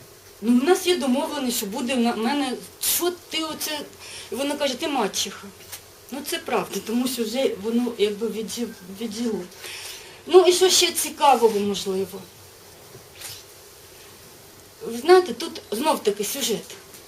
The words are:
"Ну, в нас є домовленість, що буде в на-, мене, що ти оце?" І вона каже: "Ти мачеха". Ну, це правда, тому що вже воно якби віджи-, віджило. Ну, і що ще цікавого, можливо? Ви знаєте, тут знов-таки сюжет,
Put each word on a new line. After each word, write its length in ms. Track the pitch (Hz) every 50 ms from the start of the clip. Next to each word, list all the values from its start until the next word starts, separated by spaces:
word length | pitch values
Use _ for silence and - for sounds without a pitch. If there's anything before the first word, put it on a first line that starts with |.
| - - - - - - - -
"Ну, 180 | 196 240 247 247
в 40 | 285
нас 240 | 349 381 - -
є 80 | 359 349
домовленість, 600 | 247 285 254 240 294 320 285 294 285 262 247 -
що 80 | - 214
буде 300 | 196 214 285 240 240 269
в 40 | 240
на-, 160 | 233 233 -
мене, 380 | 208 226 247 285 285 269 254 233 - - - - - - - -
що 160 | - 339 349 349 - - -
ти 140 | 302 320 320
оце?" 360 | 311 294 - - 311 302 294 - - - - - - - - - -
І 40 | 220
вона 200 | 240 277 285 294
каже: 200 | 294 285 269 247
"Ти 120 | - 330
мачеха". 600 | 320 277 254 196 190 - - - 208 - - 202 202 - - - - - - - - - - - -
Ну, 80 | 240 285 -
це 120 | - 349
правда, 420 | - - - 247 190 175 - - 196 -
тому 200 | 220 226 247 262
що 160 | 254 - 240 226
вже 280 | 202 226 269 262 202 - 185 196
воно 300 | 226 233 240 247 226 -
якби 300 | 190 202 208 202 190 226
віджи-, 400 | 214 190 220 214 - - 240 233 196 - - 175 180 196 202
віджило. 400 | 233 214 196 233 240 226 202 180 180 180 - - - - - - - - - - - - - - -
Ну, 180 | - 320 381 349
і 60 | 359 359
що 160 | - 370 359
ще 220 | - - 359 339
цікавого, 680 | 339 - - 311 - - 294 285 254 226 233 214 202 196
можливо? 600 | 202 202 196 - - 196 185 190 190 185 196 185 - - - - - - - - - - - - - - - - - - - - - - - - - - - - - - - - - - - - - - - - - - - - - - - - - - - - -
Ви 120 | 233 233
знаєте, 360 | 240 262 339 370 370 359 - -
тут 280 | - 330 - - - - -
знов-таки 520 | 208 220 294 320 247 - - 208 202 208 202
сюжет, 520 | - - 277 240 240 202 170 - - - - - - - - -